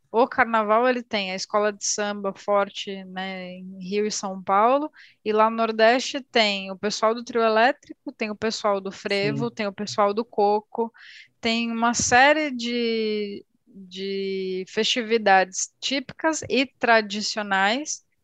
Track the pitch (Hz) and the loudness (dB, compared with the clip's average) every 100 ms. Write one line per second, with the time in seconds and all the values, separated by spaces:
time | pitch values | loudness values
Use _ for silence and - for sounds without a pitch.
0 | _ 220 262 - 240 226 208 220 254 247 | _ 0 2 2 2 2 2 4 2 0
1 | 233 214 190 190 - 214 208 208 - - | -2 -4 -4 -6 -2 0 0 -2 -4 -4
2 | 208 208 196 196 - 202 196 - - 196 | -4 -4 -6 -6 0 0 0 -4 -10 -12
3 | 190 185 190 190 180 180 185 190 180 208 | -12 -10 -8 -8 -12 -14 -16 -14 -4 -2
4 | 214 - 202 190 185 196 226 277 302 - | -2 -4 -6 -6 0 4 4 2 -2 -10
5 | - _ 214 214 220 226 226 220 220 254 | -20 _ -2 2 2 2 -2 4 6 6
6 | - 285 - 240 208 196 196 196 208 - | 0 -8 -2 2 2 0 -6 -6 -4 0
7 | 220 233 240 240 226 220 240 285 - - | 0 0 -4 0 2 4 4 2 -8 -18
8 | - - 220 208 220 - 214 196 190 190 | -14 -8 -8 -4 -6 -2 -2 -2 -4 -8
9 | 208 202 202 214 233 233 202 196 208 - | -4 -2 0 -2 -4 -4 -6 -6 -4 0
10 | 202 202 233 - 202 214 - - 226 - | 2 0 -4 0 2 0 -2 -6 -6 -8
11 | - - - _ 233 226 233 226 233 233 | -20 -20 -20 _ -2 -2 -2 0 0 0
12 | - 247 277 302 302 247 233 240 233 226 | 4 6 6 4 0 -4 -4 -2 -2 -2
13 | 220 214 202 202 - _ _ 196 185 185 | -2 -4 -6 -10 -16 _ _ -20 -18 -10
14 | 196 196 196 190 185 185 185 - 214 254 | -8 -6 -4 -6 -6 -6 -6 -4 -2 -2
15 | 214 226 202 190 185 - - _ - 277 | 0 2 6 6 4 -2 -8 _ -6 -4
16 | 269 - 320 311 - 240 269 _ 240 226 | -6 -4 -2 -2 0 0 -2 _ 2 4
17 | 214 208 202 220 208 196 196 247 302 - | 2 -4 -6 -6 -2 0 2 0 -4 -10
18 | _ _ | _ _